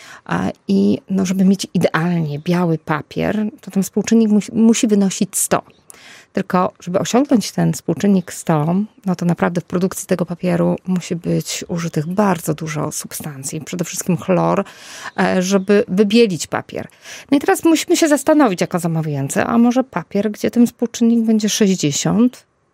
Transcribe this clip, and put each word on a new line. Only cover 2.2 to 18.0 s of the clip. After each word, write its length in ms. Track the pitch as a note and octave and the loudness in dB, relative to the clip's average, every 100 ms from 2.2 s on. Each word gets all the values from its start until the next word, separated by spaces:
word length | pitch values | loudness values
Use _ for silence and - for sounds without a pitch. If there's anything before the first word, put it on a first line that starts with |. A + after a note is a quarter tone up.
| D3+ D3 | -2 -4
biały 400 | F3 F3 F3 D#3+ | -2 0 0 -2
papier, 680 | - D3+ - - D#3+ G#3+ G#3+ - | -2 -6 -6 -4 -2 -2 -4 -8
to 100 | - | -6
ten 120 | G3 | -4
współczynnik 480 | F#3 - - A3+ A3 | -2 -2 2 4 4
musi, 220 | G#3 - | 2 0
musi 340 | - A3+ A3 A3+ | 2 4 4 2
wynosić 480 | G3+ G3 - G3 - | 2 2 0 -4 -4
sto. 260 | - E3 - _ _ - - - - - | -2 -2 -4 _ _ -20 -20 -20 -10 -8
Tylko 360 | F#3+ F3+ F#3 - | -2 0 0 -4
żeby 180 | - F3+ | -4 -2
osiągnąć 540 | E3 A#3 C#4 A#3+ - | 0 0 2 2 0
ten 200 | - E3 | -2 -2
współczynnik 600 | D#3+ - E3+ G3+ F#3+ - | -2 -4 -2 2 2 0
sto, 420 | - - D#3+ D3+ F#3 G#3+ _ F#3+ | -8 -2 0 0 -2 -4 _ -6
no 100 | F3+ | -2
to 100 | F3 | -2
naprawdę 340 | E3+ F#3+ F3 | 0 0 -2
w 40 | |
produkcji 420 | - F3+ F#3 - - | -4 -2 -2 -4 -4
tego 200 | F3+ F3 | -2 -4
papieru 500 | F3 F3+ E3+ F3 F3 - | -4 -2 0 0 -2 -2
musi 300 | F#3 - E3+ | -4 -4 -8
być 480 | F3 E3 - - - | -2 -4 -4 -8 -8
użytych 380 | E3+ E3 D#3+ D3+ | -6 -4 -4 -4
bardzo 480 | F#3 G#3+ E3+ - | 0 0 0 -4
dużo 380 | D3+ D#3 D3+ C#3+ | -6 -6 -6 -6
substancji, 680 | - - - D#3+ C3+ C3 D#3+ | -8 -10 -12 -12 -12 -10 -10
przede 240 | - F3 | -8 -6
wszystkim 320 | E3+ F3+ - E3 | -6 -6 -2 -2
chlor, 480 | - F3 E3 F3+ G3 - - - - - | 0 0 2 0 -2 -10 -20 -16 -10 -2
e, 220 | F#3 F#3+ | 0 0
żeby 420 | F#3 G3 F#3+ G#3 - | 0 0 2 2 2
wybielić 580 | F#3 G#3 A#3 A3+ E3 - | 2 2 4 4 2 -4
papier. 420 | A2 - - - - - - - | -8 -6 -10 -12 -16 -20 -12 -2
No 60 | C#4+ | 0
i 40 | |
teraz 240 | D4 F#4+ | 2 0
musimy 320 | E4 D#4+ - | 4 2 2
się 120 | E4+ | 2